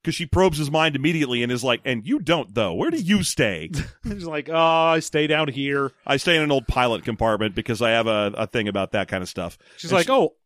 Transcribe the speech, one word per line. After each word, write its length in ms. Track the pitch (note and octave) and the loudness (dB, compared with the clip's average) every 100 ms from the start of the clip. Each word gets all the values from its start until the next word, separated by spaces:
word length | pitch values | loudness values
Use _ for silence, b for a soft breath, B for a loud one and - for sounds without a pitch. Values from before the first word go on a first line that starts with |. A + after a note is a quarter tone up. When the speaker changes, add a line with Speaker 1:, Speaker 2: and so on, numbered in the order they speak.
Speaker 1:
'cause 140 | - - | -6 -6
she 100 | E3+ | -2
probes 320 | F3 F#3 D3+ | 4 4 2
his 120 | C#3+ | -2
mind 240 | D#3 D#3+ C#3 | 2 2 2
immediately 480 | D3 D#3+ C3+ A#2+ | 0 2 0 0
and 80 | A#2+ | 0
is 100 | B2 | 0
like, 180 | B2 A#2+ | 0 0
"And 240 | C3+ A#2+ B2 | 0 -4 -2
you 120 | C#4+ | -2
don't, 360 | D#3+ E3 B2 G#2 | 2 0 0 -2
though. 180 | G2+ | -2
Where 160 | F2 C#4+ | 0 -2
do 80 | E4 | -2
you 200 | F3 G#3 | 2 2
stay?" 460 | E3+ - A#2 E2+ E2 D3+ - | 2 0 0 -2 -6 -8 -8
Speaker 2:
<laughs> 160 | - - | -12 -12
She's 160 | G3+ | -10
like, 240 | E3 D3+ D3 | -8 -8 -2
"Oh, 60 | E3 | 2
I 440 | E3 E3 E3 D#3+ | 4 4 4 2
stay 260 | D#3 D3+ D3+ | 0 -2 2
down 220 | D3+ D3+ | 2 0
here." 420 | C3+ C#3 C#3+ C#3 _ - | -2 -2 -2 -4 _ -2
Speaker 1:
"I 80 | C#3 | 0
stay 220 | - E3 | 2 2
in 40 | |
an 100 | D3+ | 4
old 140 | C#3 A#2+ | 0 0
pilot 340 | B2+ B2 G#2+ | 0 2 0
compartment 500 | - A2 A2+ G#2+ G#2+ | -4 0 0 2 0
because 280 | F#2+ A2 A2 | -2 -4 0
I 80 | A#2 | 2
have 180 | A2+ A2+ | 2 2
a, 240 | G#2+ G#2 G#2 | 0 0 -2
a 100 | A2 | -4
thing 220 | A#2+ G#2 | -2 -2
about 240 | G2 F#2+ | -2 -2
that 160 | G#2 F#2 | -2 -2
kind 140 | F#2+ | -6
of 40 | F2+ | -6
stuff." 300 | - F2 - b b | -8 -10 -12 b b
Speaker 2:
She's 160 | E3 | -2
Speaker 1:
And 60 | F3+ | 0
Speaker 2:
like, 80 | E3 | 4
Speaker 1:
she 60 | |
Speaker 2:
"Oh, 220 | C4 E3+ _ | 2 2 _